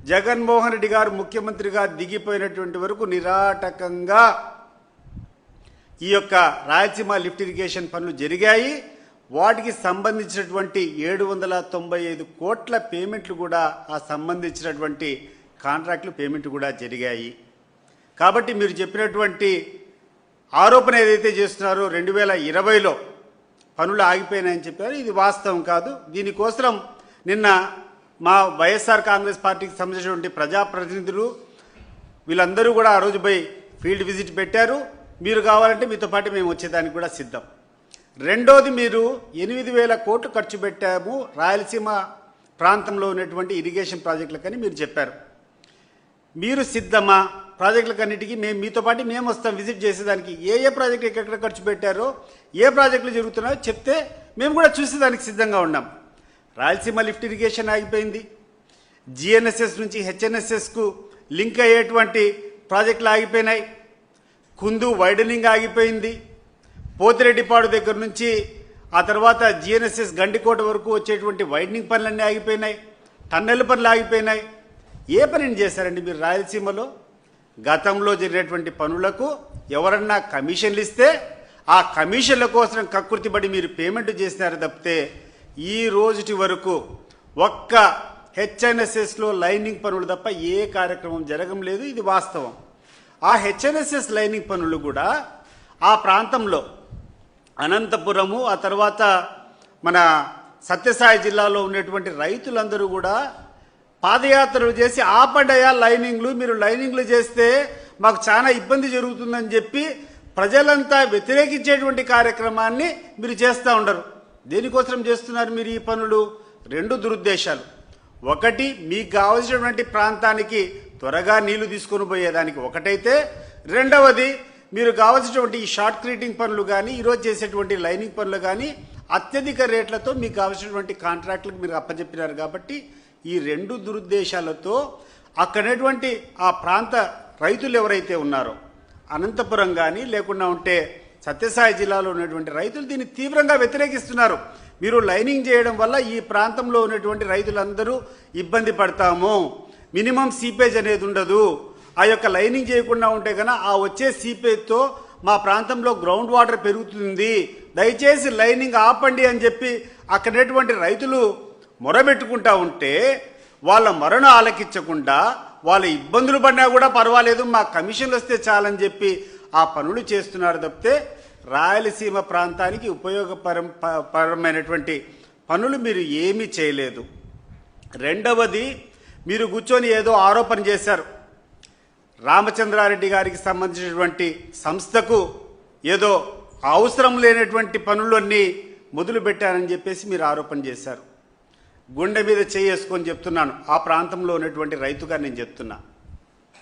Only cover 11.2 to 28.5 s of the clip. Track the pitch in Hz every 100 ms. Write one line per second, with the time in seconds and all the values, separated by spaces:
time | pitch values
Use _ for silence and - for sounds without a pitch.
11.2 | 196 190 185 180 180 180 170 175 170 160
12.2 | 160 - 175 226 233 226 220 175 190 214
13.2 | - 170 175 170 160 151 - 151 - 151
14.2 | 160 175 175 - 160 147 156 143 156 135
15.2 | - _ _ _ 139 151 165 170 190 165
16.2 | 143 151 147 139 139 120 120 123 123 117
17.2 | 117 117 _ _ _ _ _ _ _ -
18.2 | 180 214 233 208 202 170 185 202 214 208
19.2 | 208 175 202 175 160 - - _ _ _
20.2 | _ _ _ 143 202 254 254 233 214 214
21.2 | 214 190 202 - 196 190 196 170 180 196
22.2 | 202 185 151 170 202 214 190 139 - -
23.2 | - _ _ _ _ - 170 208 180 185
24.2 | 190 196 180 170 160 165 214 285 233 190
25.2 | 196 202 202 175 165 170 233 277 156 175
26.2 | 202 196 220 220 254 208 - - _ _
27.2 | 175 208 208 190 185 - - _ _ -
28.2 | 170 196 190